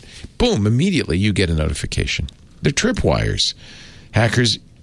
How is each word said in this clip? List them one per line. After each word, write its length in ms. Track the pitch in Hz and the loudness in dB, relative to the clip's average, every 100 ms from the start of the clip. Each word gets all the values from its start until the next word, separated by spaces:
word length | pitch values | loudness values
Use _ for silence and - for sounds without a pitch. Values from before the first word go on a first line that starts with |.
| - - - - | -14 -18 -16 0
boom, 280 | 240 123 104 | 2 4 2
immediately 520 | 120 190 156 - 90 | 2 2 0 0 0
you 160 | 104 | 2
get 160 | 95 87 | 2 0
a 40 | |
notification. 720 | 78 78 73 - - - - - - - - | 2 0 -2 -4 -2 -2 -4 -6 -12 -20 -2
They're 100 | 147 | -2
tripwires. 800 | - 233 - 98 107 53 - - - - - - - - | 0 0 0 2 2 0 -2 -4 -6 -16 -20 -20 -20 -4
Hackers 460 | 104 113 120 120 - - - | 0 2 2 0 -2 -8 -20